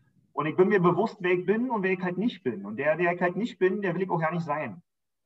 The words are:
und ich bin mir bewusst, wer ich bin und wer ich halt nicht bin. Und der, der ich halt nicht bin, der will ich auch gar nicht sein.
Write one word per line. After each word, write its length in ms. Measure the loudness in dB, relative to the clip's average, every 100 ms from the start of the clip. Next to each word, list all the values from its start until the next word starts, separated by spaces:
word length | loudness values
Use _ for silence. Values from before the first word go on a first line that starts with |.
| _ _ _
und 140 | -6 0
ich 100 | 2
bin 120 | 4
mir 120 | 6
bewusst, 380 | 4 4 0 -2
wer 120 | 0
ich 120 | 0
bin 260 | 2 0 0
und 120 | 0
wer 100 | 0
ich 100 | 0
halt 140 | -2 -2
nicht 260 | -4 -4
bin. 220 | -6 -6
Und 120 | -6 -2
der, 200 | 0 2
der 160 | 0
ich 80 | 0
halt 160 | -2 -2
nicht 220 | -6 0
bin, 240 | 0 2
der 120 | -2
will 80 | -2
ich 80 | -2
auch 100 | 0
gar 120 | 0
nicht 140 | -2 -4
sein. 360 | -4 -6 -10 -20 _ _ _